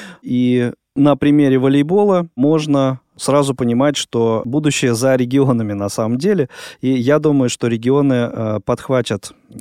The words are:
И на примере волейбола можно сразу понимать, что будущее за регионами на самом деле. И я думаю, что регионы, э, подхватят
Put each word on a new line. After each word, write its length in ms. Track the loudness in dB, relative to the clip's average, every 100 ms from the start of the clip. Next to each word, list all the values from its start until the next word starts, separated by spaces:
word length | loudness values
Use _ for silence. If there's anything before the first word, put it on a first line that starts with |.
| -20 -16
И 500 | -6 -2 0 0 -2 -6 _
на 220 | 0 2 2
примере 420 | 2 4 4 2
волейбола 680 | 2 0 0 2 2 0 -2 -2
можно 640 | 0 0 0 0 0 -4 _ -8
сразу 380 | 0 0 0
понимать, 420 | -2 -2 0 0 -2
что 460 | -4 0 0 0
будущее 500 | -2 -2 -2 0 0
за 220 | 0 2 2
регионами 560 | 2 2 2 0 -2
на 160 | -4 -4
самом 300 | -2 -2 -2
деле. 300 | 0 0 -2 -8 -20 -6
И 80 | -2
я 280 | 0 2 2
думаю, 300 | 2 2 0
что 160 | -2 -4
регионы, 640 | -2 0 2 2 0 -2
э, 280 | -4 -4 -4
подхватят 680 | -4 -4 -2 -2 -2 -6 -8 -20 _ -10